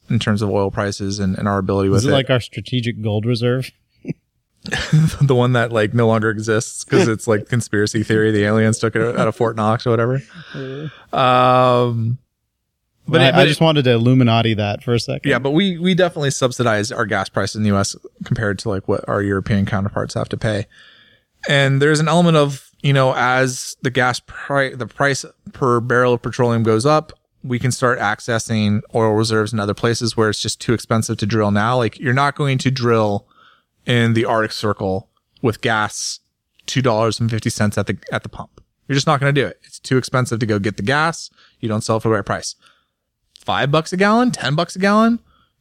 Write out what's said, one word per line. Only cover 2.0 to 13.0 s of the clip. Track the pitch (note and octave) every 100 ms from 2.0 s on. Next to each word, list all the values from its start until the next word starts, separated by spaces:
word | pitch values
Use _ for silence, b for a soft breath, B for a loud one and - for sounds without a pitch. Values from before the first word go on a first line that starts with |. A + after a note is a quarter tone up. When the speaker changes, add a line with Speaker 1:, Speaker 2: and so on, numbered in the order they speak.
| C3
Speaker 2:
it |
Speaker 1:
it. |
Speaker 2:
like | C#3 C3
our | B2+
strategic | - - G2+ B2+ A#2 A2
gold | G#2+ G#2 A2
reserve? | A#2 B2 B2+ C3 _
Speaker 1:
<laughs> | _ _ - - _ _ _ _ - - - D#3 D#3 -
The | C#3
one | B2 B2
that, | B2 A#2
like, | A2+ G#2+
no | A#2+ A2+
longer | A2 A2
exists | G#2 G#2+ A2 - -
'cause | - E3 E3
it's, | A2 -
like, | G#2+ -
conspiracy | A#2+ - G#2 G#2 A2+
theory. | G2+ A2 G#2+
The | G#2+
aliens | G#2 A2 A2 A2+
took | A2+
it | A2+ A#2 B2
out | A#2
of |
Fort | - A2+ A2+
Knox | G#2+ A2+ B2
or |
whatever. | A2+ A#2 C3 - F3 B
Speaker 2:
<laughs> | C#3+ C3 C3+ D#3 B B
Speaker 1:
Um, | D3 B2+ B2+ B2+ B2+ B2+ B2 B2 A#2 A2+ B2+ _ _ _ _ _ _ _ _